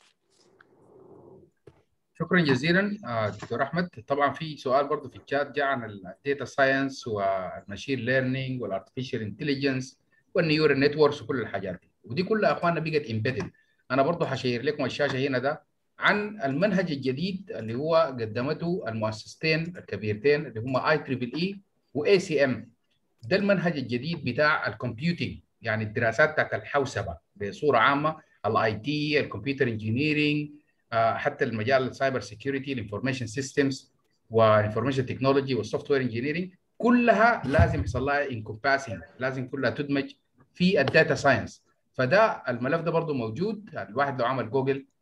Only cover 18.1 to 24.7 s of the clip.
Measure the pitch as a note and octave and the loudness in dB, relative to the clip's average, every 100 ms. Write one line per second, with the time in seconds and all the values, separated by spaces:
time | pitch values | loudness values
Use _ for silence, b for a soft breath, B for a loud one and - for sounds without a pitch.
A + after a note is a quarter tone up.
18.1 | B2+ A2 A2 C3 D#3 E3+ F#3 A#2 A2 G#2+ | 0 -6 -2 -2 -2 -2 -4 -4 -4 -4
19.1 | G#2+ - - D#3+ D#3 E3 F#3 - G2+ G#2+ | -4 -12 -6 0 0 -2 -10 -10 -6 -4
20.1 | G#2 C#3 D3 D3 A2 B2 B2+ - D#3 D3+ | 0 4 2 0 -8 -2 -2 2 0 0
21.1 | B2 A#2+ C#3+ F#3+ G3+ _ _ _ C#3 D3+ | -4 -4 -4 -4 -6 _ _ _ -4 4
22.1 | G3 E3+ D3 C#3 A2+ - _ _ _ _ | 4 4 2 2 0 -6 _ _ _ _
23.1 | _ A2+ G3 G3+ F#3+ E3+ D3+ A2+ A#2+ D3 | _ -2 0 4 2 2 -2 -4 -4 -4
24.1 | E3+ C3 A2+ D3+ D#3 B2+ | -6 -4 2 2 2 -2